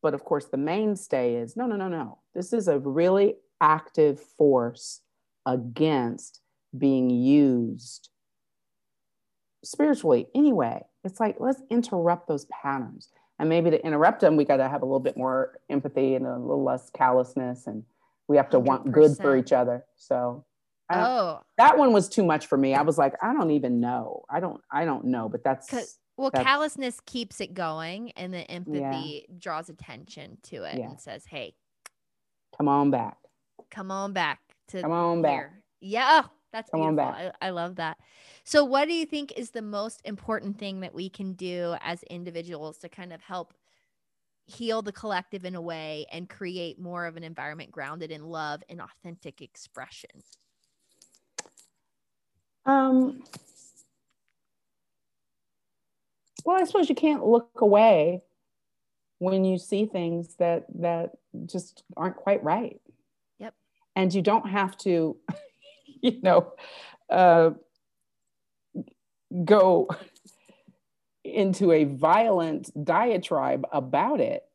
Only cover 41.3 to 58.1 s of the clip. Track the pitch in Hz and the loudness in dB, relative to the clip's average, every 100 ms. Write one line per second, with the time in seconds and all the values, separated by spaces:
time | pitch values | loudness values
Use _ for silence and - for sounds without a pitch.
41.3 | 185 180 180 175 170 - 170 - 175 175 | -10 -10 -6 -6 -8 -8 -12 -12 -14 -12
42.3 | 170 170 160 156 156 175 - 180 165 - | -12 -12 -12 -14 -16 -20 -20 -20 -20 -14
43.3 | 185 170 _ _ _ _ _ _ _ _ | -14 -14 _ _ _ _ _ _ _ _
44.3 | _ _ - 233 220 208 196 220 185 185 | _ _ -12 -6 -6 -6 -12 -6 -6 -6
45.3 | 202 180 185 170 165 156 156 156 165 180 | -14 -12 -10 -10 -10 -10 -12 -12 -14 -16
46.3 | - 185 180 170 - 175 175 170 165 165 | -12 -12 -10 -10 -12 -12 -10 -10 -12 -18
47.3 | 165 143 151 143 165 139 160 160 156 156 | -14 -12 -14 -16 -14 -14 -12 -14 -14 -14
48.3 | 165 151 147 - 170 - _ 180 175 156 | -10 -10 -10 -14 -20 -20 _ -20 -18 -20
49.3 | - 131 - - - 127 - - _ _ | -20 -20 -20 -20 -20 -20 -20 -20 _ _
50.3 | _ _ _ _ _ _ _ _ _ _ | _ _ _ _ _ _ _ _ _ _
51.3 | - - _ _ _ _ _ _ _ _ | -20 -20 _ _ _ _ _ _ _ _
52.3 | _ _ _ 269 269 262 262 262 - - | _ _ _ 0 2 4 4 2 -2 -16
53.3 | - _ _ - _ _ _ _ _ _ | -20 _ _ -20 _ _ _ _ _ _
54.3 | _ _ _ _ _ _ _ _ _ _ | _ _ _ _ _ _ _ _ _ _
55.3 | _ _ _ _ _ _ _ _ _ _ | _ _ _ _ _ _ _ _ _ _
56.3 | - - 370 349 415 339 277 311 285 - | -10 0 0 2 2 0 2 2 2 4
57.3 | 233 233 - 208 202 226 190 156 | 4 2 0 4 8 8 6 4